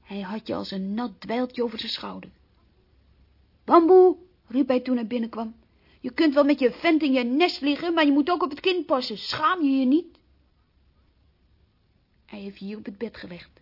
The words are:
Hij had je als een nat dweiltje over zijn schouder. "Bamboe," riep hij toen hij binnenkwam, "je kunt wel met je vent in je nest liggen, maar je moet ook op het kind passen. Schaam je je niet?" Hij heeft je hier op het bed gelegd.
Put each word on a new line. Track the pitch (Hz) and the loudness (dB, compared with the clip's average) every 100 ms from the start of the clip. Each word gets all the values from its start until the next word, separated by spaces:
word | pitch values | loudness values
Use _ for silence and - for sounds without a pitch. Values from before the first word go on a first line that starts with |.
Hij | _ 196 | _ -10
had | 185 214 220 | -8 -10 -6
je | 196 | -8
als | 196 | -6
een | 196 190 | -8 -6
nat | 214 240 - | -6 -8 -10
dweiltje | - 226 254 254 | -6 -4 -4 -4
over | 233 220 | -6 -6
zijn | 220 | -10
schouder. | - 202 - 92 _ _ _ _ _ _ _ _ _ _ _ _ _ | -10 -10 -14 -18 _ _ _ _ _ _ _ _ _ _ _ _ _
"Bamboe," | - 320 330 370 370 - - _ _ | 4 6 8 8 8 4 -10 _ _
riep | 240 285 | -4 0
hij | 254 | 0
toen | 254 247 | 0 -4
hij | 220 | -2
binnenkwam, | 240 226 214 226 - _ _ _ _ | -6 -6 -8 -12 -14 _ _ _ _
"je | 254 | -12
kunt | - 320 | 0 2
wel | 277 | 4
met | 285 294 | 4 4
je | 247 | 2
vent | - 339 311 | 2 0 2
in | 302 | 2
je | 262 | 0
nest | 240 269 349 - | 0 2 0 0
liggen, | 277 285 339 | -2 -2 -2
maar | 339 302 | 2 4
je | |
moet | 277 285 | 4 2
ook | 349 | 0
op | 269 | -2
het | 294 | -4
kind | 381 359 294 | -2 -2 -2
passen. | 269 254 202 | -2 -2 -10
Schaam | - - 302 370 | -10 -2 -2 0
je | 285 269 | 2 2
je | 254 | 4
niet?" | 302 349 _ _ _ _ _ _ _ _ _ _ _ _ _ _ _ _ _ _ _ _ _ _ | 2 0 _ _ _ _ _ _ _ _ _ _ _ _ _ _ _ _ _ _ _ _ _ _
Hij | 208 | -16
heeft | 196 196 | -16 -14
je | 196 | -12
hier | 214 | -12
op | 220 | -14
het | 196 | -12
bed | 220 - | -12 -12
gelegd. | 190 175 - _ | -18 -18 -20 _